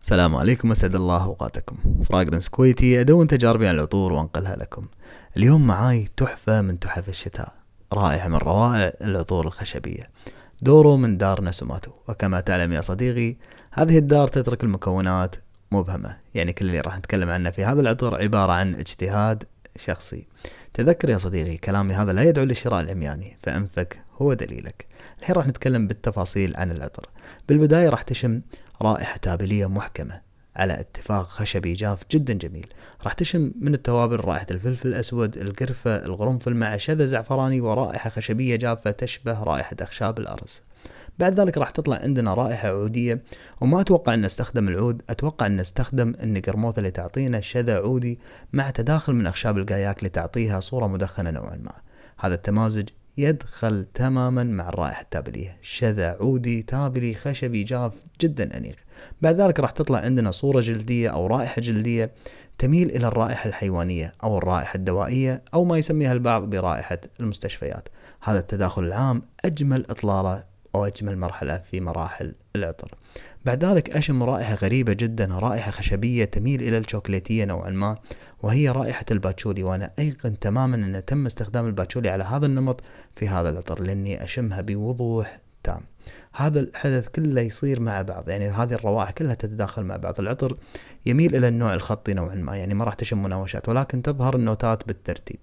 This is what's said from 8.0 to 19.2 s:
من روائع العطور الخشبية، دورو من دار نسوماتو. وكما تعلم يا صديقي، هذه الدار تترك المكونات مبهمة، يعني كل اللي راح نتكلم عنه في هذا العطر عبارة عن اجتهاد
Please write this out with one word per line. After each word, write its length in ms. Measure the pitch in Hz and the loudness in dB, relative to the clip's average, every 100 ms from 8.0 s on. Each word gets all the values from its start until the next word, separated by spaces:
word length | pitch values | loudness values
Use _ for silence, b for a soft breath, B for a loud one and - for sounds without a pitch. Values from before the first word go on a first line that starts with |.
| 95 76 90 | 2 2 2
من 80 | 78 | 2
روائع 560 | 80 95 120 117 92 - | 4 4 4 4 0 0
العطور 460 | 107 95 82 92 78 | -2 -2 0 0 0
الخشبية، 640 | - 95 - - - - B B B B B | -4 -8 -8 -8 -10 -12 B B B B B
دورو 340 | 123 151 147 139 | 8 10 10 8
من 200 | 120 95 | 4 4
دار 280 | 98 95 | 2 2
نسوماتو. 460 | 92 87 62 98 - - - | 0 -4 -6 -8 -10 -16 -10
وكما 320 | 107 98 92 | -2 0 0
تعلم 320 | 87 90 87 | 2 0 2
يا 80 | 80 | 0
صديقي، 560 | - 92 123 120 117 123 B B B | -2 -2 0 0 -2 -4 B B B
هذه 260 | - 165 160 | 0 6 6
الدار 300 | 143 147 143 | 8 6 6
تترك 360 | 135 123 120 | 2 0 0
المكونات 720 | 117 98 - 95 92 92 90 - - - _ | 0 0 0 0 2 2 0 -4 -18 -20 _
مبهمة، 440 | 98 90 92 50 - - | -2 0 -4 -8 -12 -8
يعني 180 | - 87 | -4 -2
كل 140 | 87 95 | -2 0
اللي 140 | 85 | 0
راح 180 | 78 95 | -2 -6
نتكلم 320 | - 98 87 | -4 -2 0
عنه 200 | 87 87 | 0 -2
في 140 | 87 | 0
هذا 160 | 101 143 | 0 4
العطر 420 | 131 117 123 78 | 2 2 0 0
عبارة 300 | 101 104 95 | 0 2 4
عن 220 | 87 95 | 2 0
اجتهاد 680 | - - - 92 101 | -2 -8 -6 -2 0